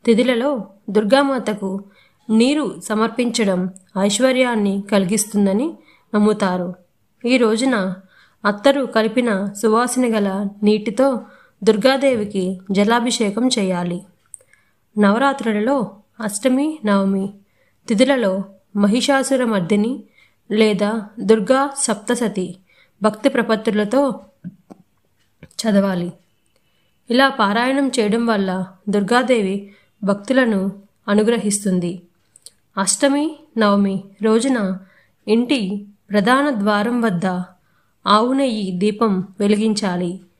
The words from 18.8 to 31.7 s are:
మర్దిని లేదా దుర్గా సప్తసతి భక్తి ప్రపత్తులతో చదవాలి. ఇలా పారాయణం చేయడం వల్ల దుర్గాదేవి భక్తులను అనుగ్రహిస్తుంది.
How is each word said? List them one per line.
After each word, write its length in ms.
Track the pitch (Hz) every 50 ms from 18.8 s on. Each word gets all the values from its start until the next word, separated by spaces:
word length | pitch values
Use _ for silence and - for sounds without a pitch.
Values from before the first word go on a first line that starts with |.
| 202 196 208 254 - - 277 269 262 262 277 254 254
మర్దిని 600 | 233 220 196 175 160 202 208 208 233 269 - - _ _ _ _ _ _ _ _ _
లేదా 560 | 226 214 220 208 208 185 208 202 220 233 202 202 - -
దుర్గా 500 | 196 190 220 220 190 180 262 262 277 285 277 -
సప్తసతి 800 | - - 214 208 - - 240 240 240 214 - 190 185 - - - _ _ _ _ _ _ _ _
భక్తి 260 | 196 185 202 - - 185
ప్రపత్తులతో 920 | 180 - 214 214 226 214 214 233 202 208 208 202 226 262 285 269 202 - - _ _ _ _ 175 - _ _ _ - _ _ _ _ _ _ _ _ _ _ _ _ _ -
చదవాలి. 680 | _ _ - - 226 202 202 196 196 185 175 175 175 170 _ _ _ _ _ _ _ _ _ _ _ _ _ _ _ _ _ _ _
ఇలా 180 | 233 254 269 269
పారాయణం 600 | 262 277 220 196 208 233 240 254 269 277 277 262
చేయడం 380 | 240 - 214 208 202 233 233
వల్ల 400 | 233 220 202 196 190 180 185 185 - - _ _ 208
దుర్గాదేవి 840 | 196 208 202 185 240 247 262 254 254 226 202 190 196 202 202 202 - _ _ _ _ _ 208
భక్తులను 680 | 190 196 202 - - 262 254 254 233 214 196 190 196 190 - - _ _ _ _ -
అనుగ్రహిస్తుంది. 920 | 208 208 208 220 233 226 185 208 202 - - 208